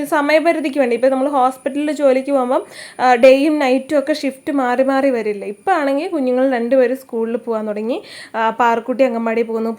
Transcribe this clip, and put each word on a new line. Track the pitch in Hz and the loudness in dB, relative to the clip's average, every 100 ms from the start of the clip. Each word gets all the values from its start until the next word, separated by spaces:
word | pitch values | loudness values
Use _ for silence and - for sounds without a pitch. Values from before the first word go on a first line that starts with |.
| 285 | -2
സമയപരിധിക്ക് | 311 285 311 320 320 294 285 | -2 2 2 2 0 -2 -2
വേണ്ടി, | 247 233 | 0 0
ഇപ്പോൾ | 262 | 0
നമ്മൾ | 262 277 | 0 0
ഹോസ്പിറ്റലിൽ | 285 254 262 285 285 302 | 0 0 -2 -6 -4 -4
ജോലിക്ക് | 294 285 254 262 | 0 2 2 0
പോകുമ്പം, | 277 247 294 - - - - | -2 0 -2 -4 -12 -18 -2
ആ, | 247 240 | 2 6
ഡേയും | 262 269 302 302 | 8 6 4 2
നൈറ്റും | 269 262 262 302 | 0 0 0 -2
ഒക്കെ | 277 | 0
ഷിഫ്റ്റ് | 302 277 - - 285 | -2 -4 -6 -4 -2
മാറി | 247 247 | 0 0
മാറി | 262 269 269 240 | 0 2 0 0
വരില്ലേ. | 208 202 196 208 | -2 -6 -8 -6
ഇപ്പം | - 349 | -2 0
ആണെങ്കിൽ | 277 277 359 | 0 -2 -2
കുഞ്ഞുങ്ങൾ | 330 254 247 269 247 | -2 0 2 2 0
രണ്ടുപേരും | 233 262 240 262 | 2 2 2 0
സ്കൂളിൽ | - 226 226 233 | -6 -6 -4 -6
പോകാൻ | 233 220 214 | -4 -6 -4
തുടങ്ങി. | 208 220 294 - - - 226 | -6 -6 -6 -8 -18 -10 -4
ആ, | 226 | -2
പാറക്കുട്ടി | 220 240 233 220 247 | 2 0 0 -2 0
അംഗൻവാടി | 262 233 226 226 226 | 0 0 -2 -2 -2
പോകുന്നു, | 226 226 | -4 -6